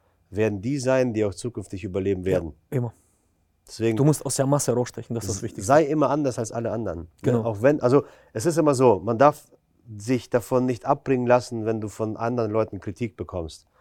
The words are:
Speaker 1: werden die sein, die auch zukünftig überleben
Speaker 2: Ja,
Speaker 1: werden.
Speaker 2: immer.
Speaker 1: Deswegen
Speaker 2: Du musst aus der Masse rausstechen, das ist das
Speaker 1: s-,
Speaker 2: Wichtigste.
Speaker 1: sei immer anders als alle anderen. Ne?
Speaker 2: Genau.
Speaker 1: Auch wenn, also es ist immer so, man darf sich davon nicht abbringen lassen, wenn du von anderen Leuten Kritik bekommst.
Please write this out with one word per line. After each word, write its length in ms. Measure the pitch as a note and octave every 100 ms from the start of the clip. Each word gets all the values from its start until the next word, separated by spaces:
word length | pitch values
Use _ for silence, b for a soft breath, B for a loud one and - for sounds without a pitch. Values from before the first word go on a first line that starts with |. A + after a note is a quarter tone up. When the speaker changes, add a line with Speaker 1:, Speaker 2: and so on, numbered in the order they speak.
| _ _ _
Speaker 1:
werden 300 | F#2 A2 G#2
die 160 | G#2 C#3+
sein, 340 | B2+ C3 B2+
die 120 | A2
auch 100 | G#2+
zukünftig 500 | G2 A#2+ A2+ G2+ G2
überleben 380 | G2+ F#2 F#2+ F#2
Speaker 2:
Ja, 100 | F#2
Speaker 1:
werden. 220 | F#2 E2+ - _
Speaker 2:
immer. 220 | C#3 A#2+ - _ _ _ _ _ _ _
Speaker 1:
Deswegen 300 | - A2+ A2
Speaker 2:
Du 80 |
musst 200 | C#3+ D3 C#3
aus 100 | -
der 100 | C3
Masse 260 | C#3+ -
rausstechen, 400 | A#2+ B2 - -
das 100 | A#2
ist 40 | G2
das 60 | G2
Speaker 1:
s-, 40 |
Speaker 2:
Wichtigste. 240 | A2+ - G2+
Speaker 1:
sei 180 | C#3+
immer 260 | D3 D#3 C3+
anders 280 | C#3+ C#3 A#2+
als 140 | A2
alle 180 | B2 A#2
anderen. 300 | G#2+ G#2 E2
Ne? 60 | E2 _
Speaker 2:
Genau. 220 | - A#2+
Speaker 1:
Auch 180 | A2+ G2+
wenn, 180 | B2 D3+
also 240 | B2 C#3 B B B
es 120 | A2 D3+
ist 120 | D#3+
immer 160 | D#3
so, 260 | B2+ B2+ G2
man 180 | G2 A2+
darf 280 | C#3 D3 - _ _ _ - G#2
sich 300 | G#2+ B2+ -
davon 360 | B2 - B2+ B2+
nicht 180 | A#2+
abbringen 420 | C3 C#3+ - C3 A#2+
lassen, 380 | B2 A#2 A#2
wenn 160 | A2 A2+
du 80 | G#2
von 280 | - A2 G#2+
anderen 340 | A#2 B2 A2
Leuten 300 | A2 A2 G2
Kritik 360 | G#2+ G2 A#2 -
bekommst. 500 | F2 F#2 D#2+ - _ _